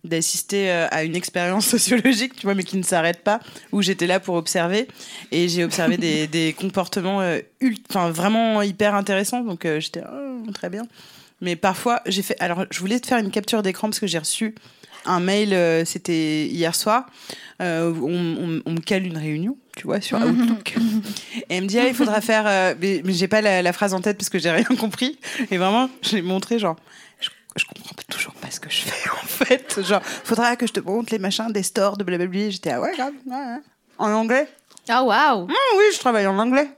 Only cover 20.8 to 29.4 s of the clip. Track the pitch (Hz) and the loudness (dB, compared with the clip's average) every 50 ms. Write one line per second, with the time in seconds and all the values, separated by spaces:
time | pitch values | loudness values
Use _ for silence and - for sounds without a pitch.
20.8 | 233 226 214 220 202 208 202 - - - - 233 - _ 170 185 190 196 190 233 | 0 2 0 0 -2 -4 -10 -12 -12 -10 -10 -10 -6 _ -4 -2 -2 0 2 2
21.8 | 240 254 254 - 285 226 208 214 214 233 220 220 214 208 196 190 185 185 151 165 | 2 2 2 2 0 2 2 0 2 2 2 2 4 4 4 4 4 2 2 0
22.8 | 170 196 196 160 156 190 190 170 190 - 214 214 214 208 190 185 180 175 175 - | 0 0 0 0 0 0 0 0 2 2 2 4 4 4 4 4 2 2 2 2
23.8 | 208 202 190 185 180 214 202 208 - - - 185 151 170 160 175 233 - 269 - | 0 0 0 0 0 -2 -2 -2 -4 -4 -2 0 0 2 2 2 2 2 0 0
24.8 | 220 214 - - 247 269 311 - - - - - 247 - 202 175 185 190 208 240 | 0 -4 -2 -2 -2 -2 -2 -6 -12 -10 -6 -6 -4 -2 0 0 2 4 4 2
25.8 | 262 262 262 - - - 208 202 165 180 185 190 190 - 233 233 208 175 160 - | 2 0 -4 -6 -4 -2 0 0 0 0 -2 -2 -2 -2 -2 0 0 0 -2 -4
26.8 | _ - - - - - _ _ - - - _ _ - - - - - - - | _ -20 -20 -20 -20 -20 _ _ -8 -8 -8 _ _ -14 -6 -6 -6 -6 -6 -18
27.8 | - - - - - - - - - - - - - - - - - - - - | -18 -18 -16 -18 -12 -12 -8 -8 -8 -8 -8 -14 -12 -12 -12 -12 -10 -6 -6 -4
28.8 | - - - - - - - - - - - - | -4 -4 -6 -6 -4 -4 -6 -6 -6 -8 -2 -2